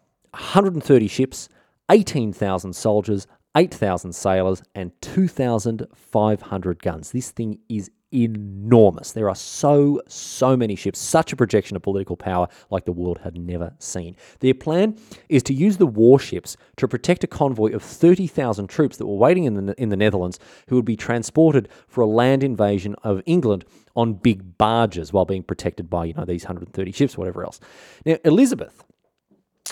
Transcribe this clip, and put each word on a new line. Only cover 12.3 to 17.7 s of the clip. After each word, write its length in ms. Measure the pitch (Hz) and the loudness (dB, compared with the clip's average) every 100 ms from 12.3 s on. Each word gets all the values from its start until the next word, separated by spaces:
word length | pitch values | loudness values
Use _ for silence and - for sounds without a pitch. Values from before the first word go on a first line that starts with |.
| 90 87 - _ | -2 -4 -6 _
like 140 | 95 | -6
the 80 | - | -4
world 280 | 87 87 85 | -6 -6 -8
had 140 | 87 82 | -10 -12
never 360 | 87 87 85 - | -10 -8 -10 -12
seen. 380 | - 90 85 95 - _ | -12 -12 -12 -16 -20 _
Their 120 | 131 | 0
plan 440 | 127 156 170 220 214 _ - - | 0 0 0 0 -2 _ -20 -2
is 120 | 143 | 0
to 100 | - | 0
use 240 | 135 202 190 | 0 0 2
the 80 | 160 | 2
warships 720 | 107 117 135 - 90 - - _ - | 6 6 6 4 -10 -10 -16 _ -4
to 140 | 131 | -4
protect 340 | 123 - 180 | -2 -2 -2
a 40 | - | -2
convoy 440 | - 139 110 110 | -2 -2 2 0